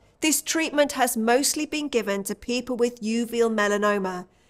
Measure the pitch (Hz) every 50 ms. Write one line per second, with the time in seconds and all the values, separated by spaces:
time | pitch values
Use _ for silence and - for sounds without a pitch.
0 | _ _ _ _ - 311 - - - - - 320 320 277 262 294 294 285 - 269
1 | 269 247 - 226 220 233 240 269 277 - - 302 302 294 302 302 294 285 - 226
2 | 208 202 196 196 196 - 202 - - - 240 254 247 247 254 220 240 240 240 -
3 | 214 214 226 233 233 226 233 233 233 226 220 214 208 202 208 202 208 208 208 202
4 | 190 185 180 180 185 - _ _ _